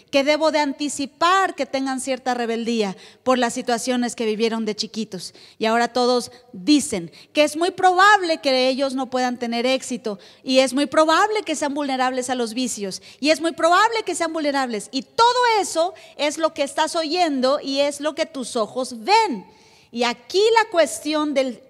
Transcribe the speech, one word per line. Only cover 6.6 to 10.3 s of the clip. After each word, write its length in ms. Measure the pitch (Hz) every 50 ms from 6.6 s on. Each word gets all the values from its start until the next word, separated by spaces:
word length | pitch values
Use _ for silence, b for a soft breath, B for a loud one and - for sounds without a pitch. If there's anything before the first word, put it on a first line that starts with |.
| 180 247 302 285 - - 220 185 170 160 B B B B -
que 120 | 302 294
es 120 | 302 294
muy 140 | 311 339 381
probable 680 | 381 - 370 370 359 359 392 415 427 403 370 330 320 320
que 300 | - 277 262 254 254 262
ellos 260 | 262 247 277 269 254
no 140 | 262 262 -
puedan 300 | - 254 254 247 247 240
tener 260 | 247 233 233 240 233
éxito 540 | 254 262 262 - - 247 220 - 220 202 B B B